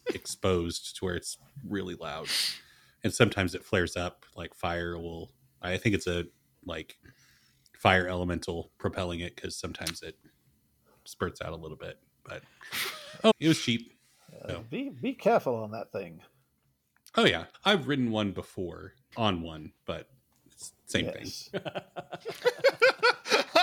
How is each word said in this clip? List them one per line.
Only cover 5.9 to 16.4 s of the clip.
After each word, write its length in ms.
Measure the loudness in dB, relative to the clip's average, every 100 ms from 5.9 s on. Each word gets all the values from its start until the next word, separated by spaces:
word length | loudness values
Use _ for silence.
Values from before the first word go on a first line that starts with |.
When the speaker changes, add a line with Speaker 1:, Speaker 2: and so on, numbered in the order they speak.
| 2
Speaker 1:
it's 120 | 2
a, 200 | -2 -2 _ _ _ -10
like, 320 | -10 -10 -18 -20 -20 _ _ _ _ _ 2
fire 300 | 6 6 6
elemental 640 | 0 0 -2 -2 -6 -6 _
propelling 420 | -4 -2 -4 -4
it, 160 | -6 -8
'cause 200 | -10 -8
sometimes 460 | -8 -6 -6 -6
it 160 | -10 -16 _ _ _ _ _ _ _ _
spurts 380 | -16 -4 -4 -4
out 100 | -10
a 60 | -10
little 180 | -12 -12
bit. 220 | -14 -14 _ _
But, 200 | -14 -14 -14 _ -10 -6 -6 -6 -14 2
oh, 80 | 4 6
it 80 | 6
was 120 | 4
cheap. 380 | 4 0 -2 _ _ _ _ -16
Speaker 2:
Uh, 40 | -8
Speaker 1:
So. 180 | -8 -6
Speaker 2:
be, 200 | -6 -6
be 240 | -6 -6
careful 420 | 0 4 4 2 -2
on 160 | -2
that 200 | -8 -8
thing. 300 | -8 -8 -12 -20 _